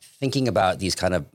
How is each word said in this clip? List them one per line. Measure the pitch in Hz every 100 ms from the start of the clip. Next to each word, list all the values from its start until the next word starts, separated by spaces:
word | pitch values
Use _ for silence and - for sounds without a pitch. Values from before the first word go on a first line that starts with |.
thinking | - - 135 135 127
about | 101 95 73
these | 92
kind | - 92
of | 92 71